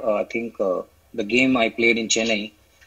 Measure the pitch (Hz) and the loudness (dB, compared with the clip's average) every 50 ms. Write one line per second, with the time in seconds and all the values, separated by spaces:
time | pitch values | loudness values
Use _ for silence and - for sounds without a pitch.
0 | 127 117 104 101 95 - - 117 117 113 - - 107 95 90 87 - - _ _ | -2 0 0 0 -2 -4 -4 -6 -6 -6 -4 -2 -2 0 0 -2 -4 -8 _ _
1 | _ _ - 113 107 101 113 123 131 131 131 123 113 110 - - 117 117 117 113 | _ _ -8 -6 -4 0 2 2 4 4 2 2 0 0 0 2 2 2 2 2
2 | 113 104 - 117 113 113 113 104 104 107 - _ _ _ _ _ _ | 0 -2 0 0 0 0 -2 -2 -4 -8 -12 _ _ _ _ _ _